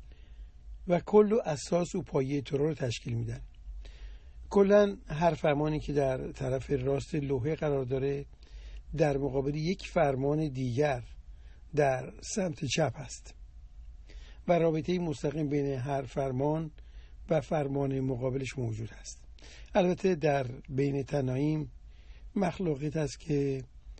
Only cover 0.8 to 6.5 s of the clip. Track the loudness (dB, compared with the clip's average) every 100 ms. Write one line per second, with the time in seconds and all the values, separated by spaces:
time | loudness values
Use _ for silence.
0.8 | 2 2 6 6 8 4 2 -2 0 0
1.8 | 0 -4 -2 0 2 -2 -2 0 0 0
2.8 | -4 -4 -4 -4 -4 -8 -12 -16 -14 -12
3.8 | -12 -14 -14 -16 -16 -16 2 6 8 8
4.8 | 6 2 -6 2 4 4 4 4 2 0
5.8 | 0 2 2 0 -4 -4 -2